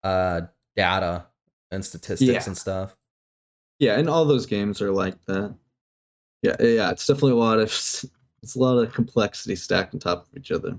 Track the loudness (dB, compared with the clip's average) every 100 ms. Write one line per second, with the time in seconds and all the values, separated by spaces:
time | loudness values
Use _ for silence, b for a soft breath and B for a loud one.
0 | 0 0 0 -2 -6 _ _ 0 0 2
1 | -2 -4 -10 _ _ _ _ -10 -8 -12
2 | -8 2 2 2 -2 -6 -6 -6 -6 _
3 | _ _ _ _ _ _ _ _ 2 2
4 | 2 2 4 2 2 -2 -2 -2 -2 0
5 | -2 -4 -6 -4 -4 -10 _ _ _ _
6 | _ _ _ _ -2 2 4 4 2 -2
7 | 0 2 4 4 4 2 2 -2 -6 -8
8 | -12 _ _ _ -12 0 2 4 2 0
9 | 0 2 0 -2 -8 -8 -2 -2 -2 -4
10 | -4 -4 -6 -20 -6 -4 -4